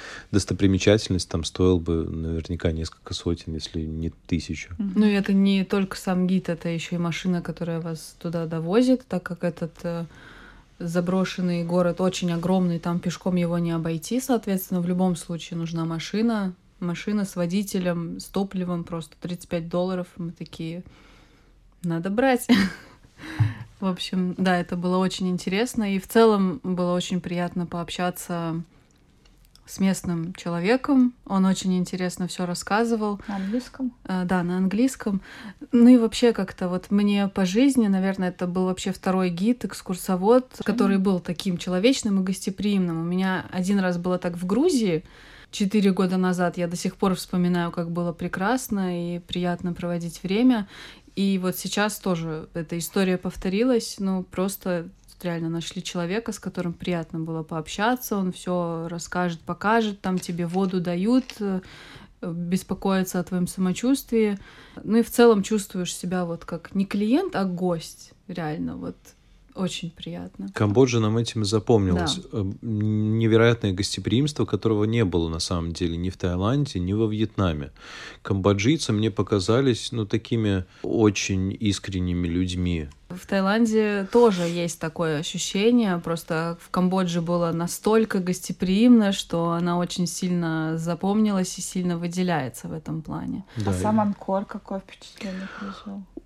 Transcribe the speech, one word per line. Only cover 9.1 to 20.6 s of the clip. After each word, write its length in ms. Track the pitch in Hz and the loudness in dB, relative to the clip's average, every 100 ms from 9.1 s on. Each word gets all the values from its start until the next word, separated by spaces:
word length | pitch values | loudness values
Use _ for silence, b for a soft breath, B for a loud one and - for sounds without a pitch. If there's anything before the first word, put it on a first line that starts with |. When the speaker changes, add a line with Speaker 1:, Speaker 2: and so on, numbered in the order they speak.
| 185 | -6
Speaker 3:
как 180 | - 170 | -6 -4
этот, 300 | 175 165 165 - | -4 -4 -8 -8
э, 200 | 175 170 165 B B B B B B - | -8 -6 -8 B B B B B B -10
заброшенный 840 | 175 175 175 185 185 - 180 170 | -2 -2 2 0 0 0 -2 0
город 360 | 170 180 175 170 | 0 2 2 2
очень 320 | 185 185 175 | 0 0 -2
огромный, 460 | 170 175 185 180 170 | 0 2 2 2 0
там 180 | 175 175 | -2 -2
пешком 360 | 180 - 185 180 | -2 -4 -2 0
его 220 | 170 175 | 0 0
не 120 | 170 | 0
обойти, 480 | 165 165 165 - 247 | -2 -2 -4 -2 -4
соответственно, 600 | 262 226 208 190 - 185 | 0 0 0 -4 -2 -2
в 60 | 175 | 0
любом 280 | 180 185 170 | 2 2 0
случае 420 | - 165 - 170 | -6 -10 -8 -8
нужна 260 | 165 165 | -6 -4
машина. 720 | 165 165 - 202 233 220 190 180 _ - | -4 -4 -4 0 0 0 -2 -6 _ -8
Машина 440 | 175 170 - 208 | -6 -4 -2 -2
с 120 | 196 180 | -2 -2
водителем, 840 | 170 190 202 196 175 170 170 190 | -2 -2 -2 -2 -2 -2 -4 -8
с 60 | |
топливом, 580 | - 190 196 190 180 175 | -6 -4 -4 -4 -4 -4
просто 300 | 165 165 160 - | -4 -8 -10 -12
тридцать 280 | 175 175 - | -10 -10 -6
пять 200 | 170 165 | -6 -2
долларов. 400 | 180 185 180 180 - | -2 -2 -2 -6 -8
Мы 160 | 170 | -10
такие: 500 | 165 170 - | -10 -14 -10